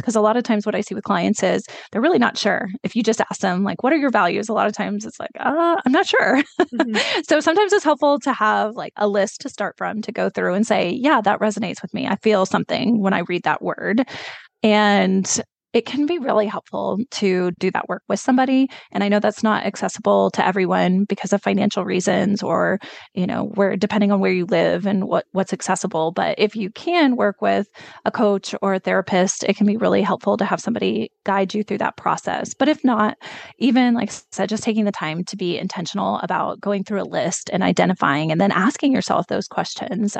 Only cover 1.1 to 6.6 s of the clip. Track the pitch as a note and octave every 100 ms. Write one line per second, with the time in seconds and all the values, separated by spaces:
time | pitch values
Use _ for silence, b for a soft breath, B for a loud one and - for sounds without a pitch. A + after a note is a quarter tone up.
1.1 | F3+ F#3 G#3+ F#3 F#3 - B B G#3 D4
2.1 | D#4+ A#3 - G#3 - F#3 F#3+ G#3 A3 A3
3.1 | G#3 - - F#3+ F3+ G3 - B3 D#4+ C#4
4.1 | A3+ F3+ G3+ G#3+ G#3 G3+ G#3+ F#3+ G#3 A3+
5.1 | - - - - D4+ E4+ E4 B3+ D4+ G4
6.1 | B4 - C4+ - -